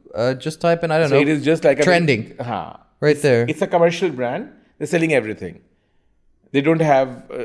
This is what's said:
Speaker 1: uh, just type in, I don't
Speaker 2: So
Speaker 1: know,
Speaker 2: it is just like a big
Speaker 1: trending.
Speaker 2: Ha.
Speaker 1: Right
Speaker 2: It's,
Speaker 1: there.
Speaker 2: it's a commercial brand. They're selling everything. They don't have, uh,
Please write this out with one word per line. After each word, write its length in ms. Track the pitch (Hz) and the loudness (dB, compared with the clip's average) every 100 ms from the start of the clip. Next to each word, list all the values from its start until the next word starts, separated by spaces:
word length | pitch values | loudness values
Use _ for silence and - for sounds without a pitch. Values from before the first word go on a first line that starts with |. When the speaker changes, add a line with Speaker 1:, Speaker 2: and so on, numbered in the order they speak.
| _ | _
Speaker 1:
uh, 200 | - 120 | -4 -2
just 260 | 131 156 156 | -2 -6 -4
type 220 | 170 170 | 0 0
in, 80 | 165 | 0
I 80 | 156 | 0
don't 120 | 156 | 2
Speaker 2:
So 40 | |
Speaker 1:
know, 60 | 139 | 2
Speaker 2:
it 60 | 147 | 2
is 160 | 151 | 0
just 180 | 135 160 | 0 2
like 140 | 156 135 | 2 2
a 20 | |
big 60 | |
Speaker 1:
trending. 500 | 151 175 165 113 110 - | 2 2 2 0 -4 -12
Speaker 2:
Ha. 400 | 120 101 80 - _ _ | -8 -8 -8 -16 _ _
Speaker 1:
Right 120 | 147 | 0
Speaker 2:
It's, 100 | 147 | 2
Speaker 1:
there. 240 | 147 120 120 | 2 2 0
Speaker 2:
it's 140 | 156 | -2
a 60 | 190 | -2
commercial 420 | 180 170 170 185 | 2 2 2 -4
brand. 400 | 127 120 147 285 - _ _ | -4 -6 -6 -10 -18 _ _
They're 100 | 147 | -4
selling 260 | 170 160 | -2 0
everything. 460 | 143 107 104 87 - _ _ _ _ _ _ _ _ _ | 0 -2 -8 -12 -14 _ _ _ _ _ _ _ _ _
They 120 | 135 | -2
don't 180 | 143 160 | 0 2
have, 500 | 156 135 131 120 - | 4 2 2 -6 -14
uh, 140 | - | -12